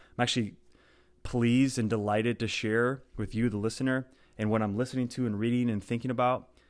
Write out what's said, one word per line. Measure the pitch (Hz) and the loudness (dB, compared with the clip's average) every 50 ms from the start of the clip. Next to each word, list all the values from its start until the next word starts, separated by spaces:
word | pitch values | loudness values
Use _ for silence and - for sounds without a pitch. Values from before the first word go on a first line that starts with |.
| - - - - | -20 -10 -4 -2
I'm | 120 | -2
actually | 120 - 123 110 101 - - - - - - _ _ _ _ _ _ _ _ - | 0 0 0 -2 -2 -6 -12 -20 -20 -20 -20 _ _ _ _ _ _ _ _ -8
pleased | - - 123 120 117 120 127 135 135 127 127 | -4 0 2 4 4 6 6 4 4 2 0
and | 113 107 | -2 0
delighted | 117 107 104 104 104 110 110 120 117 - | 0 0 0 2 2 2 2 0 0 -2
to | 117 107 | -2 -4
share | - - - 110 107 117 120 123 135 135 - - - | -4 -2 -2 0 2 2 2 0 0 -4 -8 -12 -8
with | - 107 - - | -8 -6 -4 -2
you, | 107 117 123 | 0 0 0
the | 101 104 | 0 0
listener, | 101 110 - - 131 131 131 131 127 - - - - _ _ | -2 -2 -2 -2 0 0 0 0 -2 -6 -12 -20 -20 _ _
and | - 107 107 | -4 0 0
what | 110 113 | 2 2
I'm | 110 104 98 | 2 0 0
listening | 107 127 127 - 127 127 120 | -2 -2 -2 -2 -2 -4 -2
to | - - 127 | -2 -2 -2
and | 117 104 101 | -2 -2 0
reading | 110 117 120 123 123 120 | 0 0 2 2 2 2
and | 110 101 - | 0 -2 -2
thinking | - 120 117 - 127 | -4 -4 -4 -2 -2
about. | 123 113 123 123 127 123 - - _ _ _ _ | -2 0 0 2 0 0 -4 -10 _ _ _ _